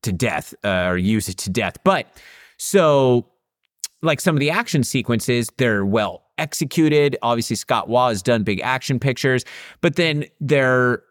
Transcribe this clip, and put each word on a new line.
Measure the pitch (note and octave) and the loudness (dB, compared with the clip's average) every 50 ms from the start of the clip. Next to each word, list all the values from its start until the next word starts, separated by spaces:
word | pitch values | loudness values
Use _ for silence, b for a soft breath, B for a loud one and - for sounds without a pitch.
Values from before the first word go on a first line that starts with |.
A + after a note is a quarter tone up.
| - | -4
to | - | -4
death, | F#2 E2+ B2+ A2+ E2 D2 - - - _ - | -2 -2 -2 -2 -2 -4 -8 -10 -18 _ -4
uh, | G2+ F#2+ F#2 F2+ | -2 0 0 0
or | F#2 F2+ | 0 0
use | F2+ F2+ G2+ A2 G#2+ G2+ - | 0 0 2 0 0 -2 -4
it | F#2 - | -8 -8
to | - G2 | -8 -4
death. | F#2 A#2 G#2+ F2+ - - _ | -4 -2 -2 -4 -6 0 _
But | F#3 F#3+ D3+ G#2+ _ B B B B B B B B B | 2 2 2 -2 _ B B B B B B B B B
so, | B - - - - E3 D3+ C#3+ C#3 C3+ B2+ B2 A#2+ A#2+ _ _ _ _ _ _ _ _ _ _ _ - - _ _ | B -10 0 2 4 4 6 4 4 4 4 4 2 0 _ _ _ _ _ _ _ _ _ _ _ -16 -16 _ _
like, | - D#3+ D3+ - | -2 -2 -2 0
some | - F3 D#3+ | 0 0 2
of | C#3+ | 2
the | C#3+ D3 | 0 0
action | E3 G#3 A#3+ - - D3 A#2+ | 0 -2 -4 0 0 0 0
sequences, | - - C3+ - - A#2+ A2 - - B2 A#2+ A#2 - _ | 0 -2 -4 -2 0 -2 -2 0 0 0 0 -2 -4 _
they're | - C3 A#2+ G#2+ G2+ G2 | -2 0 0 2 0 0
well | G2 G2+ A2+ G#2 F#2 F2 - _ _ _ - | 0 0 0 0 -2 -4 -10 _ _ _ -8
executed. | D#3+ D3 - - E3 C3+ - E3 D#3+ D#3 D3 D3 D3 C#3+ C3 - | -8 -6 -4 -6 -6 -2 0 2 2 4 4 4 2 2 0 -2
Obviously, | - A#2 A#2+ A#2 A2+ - A#2 | -2 0 0 0 -2 -4 -4
Scott | G#2 - - B2+ A2 F2 - | -6 -2 -2 -2 -2 0 0
Waugh | A2+ B2 B2+ B2 | 0 2 2 2
has | A2+ F#2+ | 0 -2
done | - B2+ A#2+ A2+ G2+ | 0 0 0 0 0
big | G#2+ G2+ F#2 | -2 -4 -4
action | B1+ A#2+ C3 C3 - - C3+ A#2+ | -2 -4 -4 -4 -2 -4 -4 -2
pictures, | - C3+ - - - C#3 B2+ B2 - B B B B B B B | 0 -2 -2 0 0 0 0 0 -4 B B B B B B B
but | - E3+ D3 | -2 -2 0
then | - E3+ E3 D3+ D3 D3 - _ _ | 2 0 0 0 -2 -6 -8 _ _
they're | D3 B2+ D3 C#3 C3 B2+ B2+ B2+ B2+ B2 A#2+ - _ _ | -2 0 2 2 4 4 4 4 2 2 0 -2 _ _